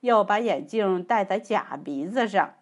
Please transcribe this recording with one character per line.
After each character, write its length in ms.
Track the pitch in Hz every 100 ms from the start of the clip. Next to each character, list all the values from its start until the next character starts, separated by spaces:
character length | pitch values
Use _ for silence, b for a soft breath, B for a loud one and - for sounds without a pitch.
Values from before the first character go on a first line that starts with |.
又 240 | 247 226
把 140 | 196 208
眼 280 | 233 143 147
镜 380 | 220 202 185
戴 200 | 180 226
在 140 | 196 190
假 400 | 226 208 - 143
鼻 220 | 143 139 160
子 200 | 240 233
上。 280 | 190 160 -